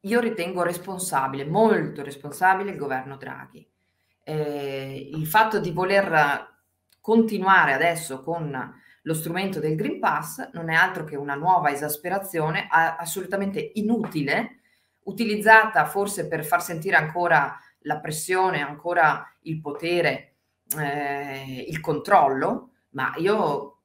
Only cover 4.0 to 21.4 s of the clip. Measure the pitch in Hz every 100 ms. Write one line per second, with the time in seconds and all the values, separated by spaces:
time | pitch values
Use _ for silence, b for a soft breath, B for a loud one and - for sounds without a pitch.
4 | _ _ - 156 147 143 139 135 135 135
5 | 135 156 156 214 - 214 170 160 185 196
6 | 196 160 147 139 - _ _ _ _ _
7 | - 226 226 202 190 190 151 135 170 160
8 | - 131 - 170 151 131 - B B B
9 | - 156 165 175 196 190 156 160 214 -
10 | 202 151 156 - - 170 165 160 190 180
11 | 156 147 143 143 170 180 151 139 151 147
12 | 175 196 196 165 156 185 - 165 165 -
13 | 165 196 - 196 196 180 151 220 208 233
14 | - 160 143 170 240 b b b b b
15 | - 196 226 208 220 220 214 175 151 196
16 | 202 190 156 160 - - - 165 190 170
17 | 151 175 175 160 139 B B B 147 151
18 | 156 151 - 185 185 156 143 147 175 170
19 | 156 143 - _ 165 160 151 147 170 175
20 | 151 135 - _ _ _ _ 151 147 143
21 | 143 139 143 135